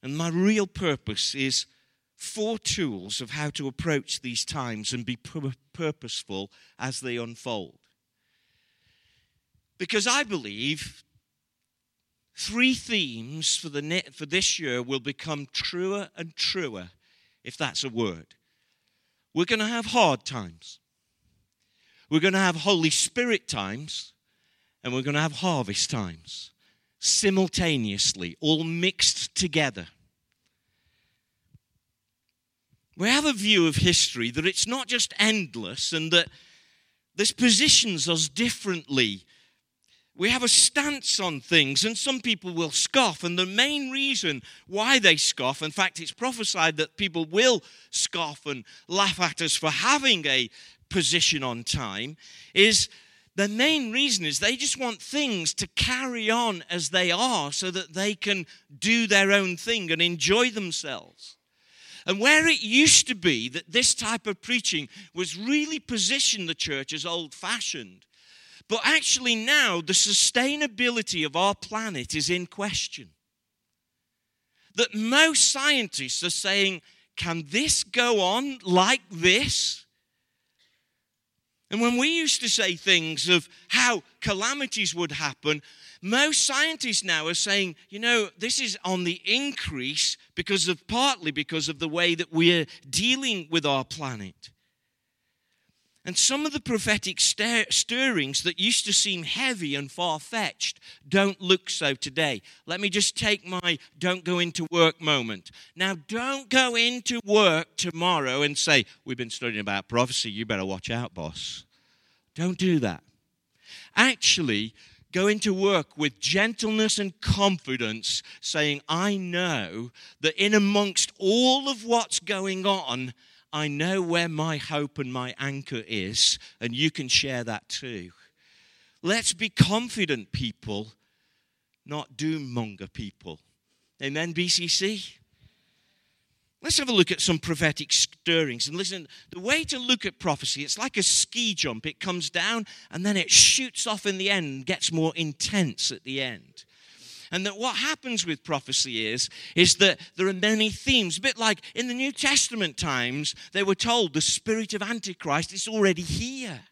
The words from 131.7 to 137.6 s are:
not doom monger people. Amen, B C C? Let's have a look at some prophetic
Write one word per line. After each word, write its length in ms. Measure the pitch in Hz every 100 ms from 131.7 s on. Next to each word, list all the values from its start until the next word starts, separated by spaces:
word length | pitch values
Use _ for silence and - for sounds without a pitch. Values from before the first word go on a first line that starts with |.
| _ -
not 320 | 147 - 123
doom 340 | 156 160 135
monger 360 | 120 113 95 98
people. 520 | - 107 _ 95 78 _ _ _ _ _ _
Amen, 300 | 139 147 170
B 160 | 160 180
C 200 | - 175
C? 460 | - 190 214 - - _ _ _ _ _ _ _ _ _ _ _ _ _ _
Let's 180 | 311 330
have 100 | 269
a 40 |
look 200 | 220 175
at 80 | 180
some 180 | - 160
prophetic 540 | - 156